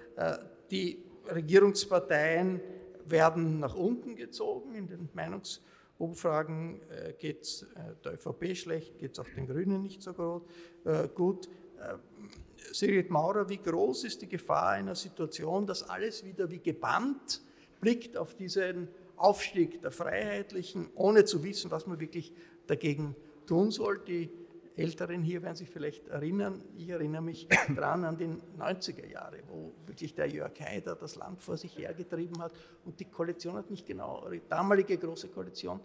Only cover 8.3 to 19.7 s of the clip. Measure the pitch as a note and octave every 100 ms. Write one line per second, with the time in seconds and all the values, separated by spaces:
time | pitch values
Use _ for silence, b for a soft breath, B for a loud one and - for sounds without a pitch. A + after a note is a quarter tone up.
8.3 | - F3 F3+ F3 D#3+ E3 - C3+ - B2
9.3 | C3+ C3 D3 F#3+ F#3+ F#3+ - F#3 F3 E3+
10.3 | E3+ F3 B B B E3 D#3 D3 - F3+
11.3 | F#3 - B B - - - - - G2+
12.3 | - - - - - G3+ G3 F3+ D3+ E3+
13.3 | G#3 F#3+ G3 F3 E3+ A3+ B3+ A#3+ - F#3
14.3 | F#3 - D3 F3+ G3 G3 F3+ F#3 - D#3
15.3 | - D#3 G3 G3+ F3 - F#3 A3 G#3+ F#3+
16.3 | F#3+ F3 - E3+ - A#2+ F3 C4 C4+ -
17.3 | - B B B - G#3+ A#3 - - D#3+
18.3 | - F#3 G3 F#3 F3 E3+ - - - F#3+
19.3 | G3+ - F#3+ D#3+